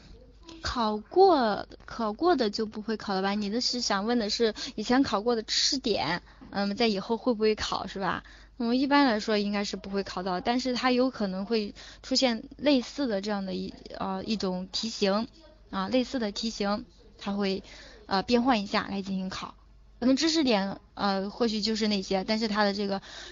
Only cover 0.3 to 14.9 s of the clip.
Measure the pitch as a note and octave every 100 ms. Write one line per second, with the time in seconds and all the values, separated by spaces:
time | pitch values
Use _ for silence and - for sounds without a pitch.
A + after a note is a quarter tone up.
0.3 | - - - - B3+ G#3+ G#3+ G#3+ F4+ F#4+
1.3 | D#4 A3+ G3+ - - - - A3 G#3+ E4+
2.3 | D#4 A3 G#3+ G#3+ A3 G#3 G#3+ - F#3+ G3
3.3 | G#3 G3+ A3+ - B3 A#3 G3+ G#3 A#3+ G#3
4.3 | - A#3 G#3 - - G#3+ B3 C#4 G#3 A3+
5.3 | A#3 G#3+ - - C#4 A#3+ G3 C3+ F3 -
6.3 | - - G3 G3+ G3+ A#3 F#3+ - A3+ -
7.3 | A3 G#3+ G#3+ - - F#3+ F#3+ F#3 - -
8.3 | - - - A#3 B3 C4+ C#4+ C#4 G#3+ G#3
9.3 | G#3+ G3+ G3+ G3+ G3 G3 G3 F#3+ - F#3+
10.3 | F3+ A#3 B3 C4 B3 B3+ B3 C4 - G3+
11.3 | F#3 G3+ A3+ G3+ - - - - C4 C4
12.3 | A3+ - - C4+ C4+ A3+ - C#4 G3 G3+
13.3 | G3+ F#3+ F#3 F#3 - - - F#3+ F#3+ -
14.3 | G#3+ F#3+ F#3 F#3+ - A3